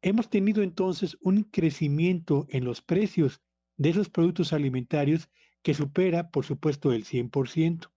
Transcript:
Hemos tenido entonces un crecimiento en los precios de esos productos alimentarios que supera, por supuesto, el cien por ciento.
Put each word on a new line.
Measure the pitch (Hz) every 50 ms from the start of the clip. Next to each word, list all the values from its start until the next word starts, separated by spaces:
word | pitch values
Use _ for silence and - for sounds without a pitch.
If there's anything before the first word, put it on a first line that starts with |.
| -
Hemos | 185 202 226 214 -
tenido | - 202 196 208 208 214
entonces | 202 185 165 - 185 190 180 - 196 170 - _
un | - 185 190 208 208
crecimiento | - - - 165 160 151 - 160 143 143 151 165 180 185 170 170 - 147 139 139 139
en | - 135 123
los | 123 117 -
precios | _ - 175 185 208 190 - - 156 127 - _ _ _ _ _ _ _ _ -
de | 139 156
esos | 165 202 208 -
productos | - - 165 180 175 - 175 -
alimentarios | 165 151 147 135 127 127 123 _ - 147 147 143 156 160 - _ _ _ _ _ _ _
que | _ -
supera, | 156 151 147 139 - 185 185 185 170 170 170 -
por | - 147 -
supuesto, | - 139 - - 156 143 143 - 143
el | 123 113 104
cien | - - 123 120 120
por | - 143 131 -
ciento. | - 160 160 165 170 165 - - _